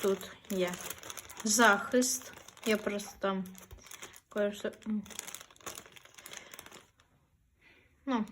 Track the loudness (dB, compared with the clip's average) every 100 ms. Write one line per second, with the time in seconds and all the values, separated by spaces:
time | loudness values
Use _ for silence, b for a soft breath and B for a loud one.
0 | 2 2 -2 -12 -4 0 0 -2 -8 -10
1 | -12 -12 -12 -4 2 8 8 8 6 4
2 | 4 0 -6 -16 -18 -4 2 2 2 -4
3 | -6 -2 0 0 -4 -10 -18 -18 B B
4 | B B -6 0 0 0 -6 -6 -4 -4
5 | -4 -10 -10 -12 -16 -16 -14 -12 -16 -20
6 | -20 -20 B B B B -18 -20 -20 _
7 | _ _ _ _ _ _ b b b b
8 | -2 0 0